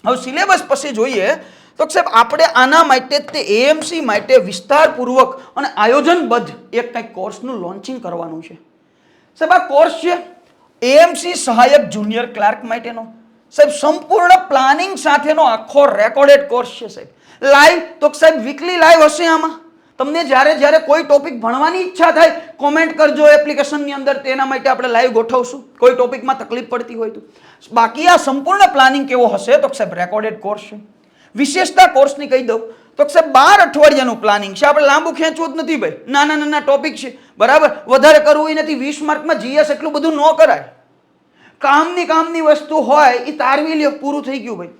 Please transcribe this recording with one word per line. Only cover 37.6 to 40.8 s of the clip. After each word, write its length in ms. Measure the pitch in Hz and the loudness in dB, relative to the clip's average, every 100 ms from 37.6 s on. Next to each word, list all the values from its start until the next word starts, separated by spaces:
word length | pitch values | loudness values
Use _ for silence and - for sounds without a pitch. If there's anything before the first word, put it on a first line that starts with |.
| 302 - - | 2 -2 0
વધારે 300 | 262 285 302 | 4 6 6
કરવું 320 | 302 294 311 | 6 2 0
ય 40 | |
નથી. 200 | 311 311 | -4 -4
વીસ 280 | 285 269 294 | -6 -6 -8
માર્કમાં 380 | 302 302 302 285 | -6 -6 -4 -6
જી 80 | 220 | -2
એસ 220 | 294 302 | -2 0
એટલું 220 | 294 311 | -2 -6
બધું 200 | 294 320 | -4 -4
ન 240 | 302 302 311 | 0 0 4
કરાય. 280 | 311 165 135 _ | 2 2 -4 _